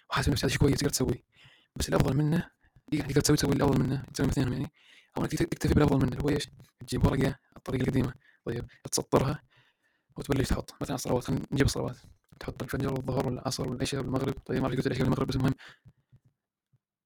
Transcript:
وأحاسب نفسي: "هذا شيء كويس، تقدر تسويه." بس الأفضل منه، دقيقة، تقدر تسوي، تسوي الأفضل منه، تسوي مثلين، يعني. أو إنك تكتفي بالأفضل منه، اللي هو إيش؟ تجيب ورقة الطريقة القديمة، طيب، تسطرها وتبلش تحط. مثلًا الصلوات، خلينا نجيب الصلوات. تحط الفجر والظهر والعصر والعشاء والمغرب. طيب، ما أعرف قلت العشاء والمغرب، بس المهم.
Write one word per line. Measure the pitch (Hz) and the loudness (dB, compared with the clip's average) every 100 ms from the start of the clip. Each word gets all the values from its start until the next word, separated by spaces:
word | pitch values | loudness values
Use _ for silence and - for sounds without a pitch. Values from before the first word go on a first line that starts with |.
| - | -4
وأحاسب | 143 139 | -2 0
نفسي: | 135 131 | 0 0
"هذا | |
شيء | - | 2
كويس، | 143 123 | 4 4
تقدر | 139 | 0
تسويه." | - 123 127 - _ - - _ - | 0 0 -2 -8 _ -20 -20 _ -8
بس | - | 0
الأفضل | 156 151 143 | 2 2 2
منه، | 151 170 - _ _ - - | 2 0 -2 _ _ -20 -6
دقيقة، | 151 139 | -4 0
تقدر | 135 | 2
تسوي، | - 151 | 4 2
تسوي | - | 2
الأفضل | 151 156 127 | 4 4 4
منه، | 120 135 - | 2 -2 -6
تسوي | - 139 | -2 0
مثلين، | 143 131 | 2 0
يعني. | 123 - - - - _ - | -2 -6 -10 -20 -20 _ -6
أو | |
إنك | - | -2
تكتفي | 156 - - - | 0 -2 0 2
بالأفضل | 156 147 131 | 4 6 4
منه، | 131 | 2
اللي | - | 0
هو | 139 | 0
إيش؟ | - - - - _ - | -2 -4 -12 -20 _ -6
تجيب | 123 - | 2 2
ورقة | - 139 - _ - | 4 0 -2 _ -14
الطريقة | - 123 | -6 0
القديمة، | - 131 131 - _ _ | 2 2 0 -4 _ _
طيب، | - 123 - - - | -6 -6 -8 -14 -4
تسطرها | - - - 135 151 - _ _ _ _ _ _ - | -4 2 2 2 -2 -10 _ _ _ _ _ _ -12
وتبلش | - 127 123 | -2 0 0
تحط. | - - - | -2 -4 -12
مثلًا | 139 | -8
الصلوات، | 127 - 123 | -6 -2 -2
خلينا | - 147 - | -2 -4 -2
نجيب | 131 135 | 0 0
الصلوات. | - 147 127 - - _ - | 0 -4 -8 -16 -20 _ -12
تحط | - - | -10 -8
الفجر | - 135 135 | -6 -2 -2
والظهر | 135 131 143 - | -2 -2 -2 -2
والعصر | 131 - - 127 | -2 -4 -4 -4
والعشاء | 123 135 135 | -4 -4 -2
والمغرب. | - 127 - - - | -2 -2 -2 -6 -4
طيب، | 131 | -2
ما | 131 | 0
أعرف | 139 | 0
قلت | 131 | -2
العشاء | - | 0
والمغرب، | 127 - 135 | 0 0 0
بس | 139 | 0
المهم. | 131 - - - - _ _ - _ _ _ _ _ _ _ _ | 0 -2 -10 -20 -20 _ _ -20 _ _ _ _ _ _ _ _